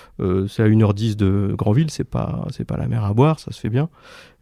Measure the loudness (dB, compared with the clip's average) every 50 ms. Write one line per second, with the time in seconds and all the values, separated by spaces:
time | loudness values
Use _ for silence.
0 | -20 -18 _ -4 -2 -2 0 0 -2 -2 -2 2 4 4 6 6 4 4 2 0
1 | -2 -2 0 0 0 2 2 0 0 -2 -4 -2 0 2 2 2 0 0 -4 -6
2 | -6 -4 -4 -4 -4 -4 -6 -6 -8 -8 -8 -8 -6 -6 -6 -4 -4 -4 -2 -2
3 | -2 0 2 4 4 4 2 -2 -6 -12 -12 -8 -6 -2 -2 -2 -2 -2 -6 _
4 | -20 -20 -20 -20 -20 -20 _ _